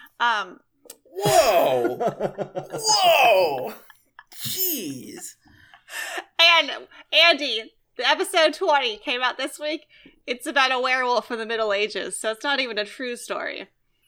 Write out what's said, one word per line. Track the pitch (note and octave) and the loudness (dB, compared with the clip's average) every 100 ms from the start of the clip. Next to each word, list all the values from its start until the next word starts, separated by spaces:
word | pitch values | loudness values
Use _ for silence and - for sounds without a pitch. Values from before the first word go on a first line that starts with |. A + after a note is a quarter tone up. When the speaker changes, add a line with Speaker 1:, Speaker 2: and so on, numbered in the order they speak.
| - - | -16 -2
Speaker 1:
Um, | A#3 G#3+ F#3 - _ _ - - _ | 0 0 -4 -12 _ _ -20 -20 _
Speaker 2:
Whoa! | F#4 G4+ F#4 C4 F3 - B2+ A#2+ - | -2 4 6 6 6 4 4 0 0
Speaker 3:
<laughs> | A3+ - G#3+ - - - - | -4 -2 -6 -6 -10 -10 -10
Speaker 2:
Whoa! | - A4 G#4+ F5 D5+ E5 C#5+ B4 - A3 - - _ _ - - | -4 0 2 4 6 6 6 4 0 -8 -12 -20 _ _ -20 -20
Jeez. | - - F#4+ F#4 C#4+ D#3+ C3 G#2+ - - - _ - _ - - - - - - - | -12 -8 -6 -6 -6 -8 -10 -14 -16 -16 -20 _ -20 _ -20 -16 -12 -10 -12 -6 2
Speaker 1:
And | E4+ E4 C#4 - B3 - - | 4 4 2 -6 -14 -20 -2
Andy, | D4+ E4+ C#4+ C#4+ A3 A3+ _ _ - | 4 4 4 0 -6 -8 _ _ -4
the | B3 | -2
episode | D4+ F#4 F4 D#4 | 0 0 2 2
twenty | D4+ F#4 C#4+ B3 G#3 | 2 0 2 0 -6
came | D4 B3 | -6 -2
out | B3+ - | -2 -4
this | C4 - | -8 -8
week. | D4+ D#4 _ _ - _ - | -8 -8 _ _ -20 _ -10
It's | B3+ D4+ | -10 -4
about | C#4 C4 | 0 0
a | B3+ | 0
werewolf | B3+ C4 B3 A#3+ - | 0 0 0 0 -2
in | A#3 | -6
the | A3 | -4
Middle | A3+ A3 | -2 -2
Ages, | G3+ G#3 G3 F#3 - | 0 -2 -4 -8 -6
so | A3 | -6
it's | A3 | -4
not | C#4 C4+ | -4 -2
even | B3+ G#3+ | -4 -6
a | G#3 | -6
true | - B3 A#3+ | -8 -10 -8
story. | - - - - G3 _ _ _ | -8 -8 -6 -10 -14 _ _ _